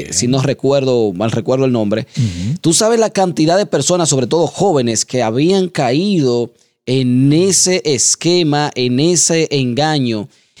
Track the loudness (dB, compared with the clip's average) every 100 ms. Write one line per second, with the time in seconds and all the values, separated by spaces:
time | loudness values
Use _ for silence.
0 | -6 -4 0 0 0 -2 0 0 2 0
1 | 0 0 -2 -2 -2 0 0 0 0 -2
2 | -4 -4 -2 -2 -6 -2 0 2 2 2
3 | 0 0 -2 0 2 2 0 -2 0 0
4 | 0 0 0 0 0 0 0 2 0 -2
5 | -4 -2 -2 0 2 2 0 -2 0 0
6 | 0 0 2 0 -2 -8 _ _ -2 0
7 | 2 2 4 4 2 0 0 0 -2 -2
8 | -2 -2 0 0 2 0 -2 -2 -2 2
9 | 2 2 0 0 0 -2 -2 -2 0 0
10 | -2 -2 -6 _ _ -20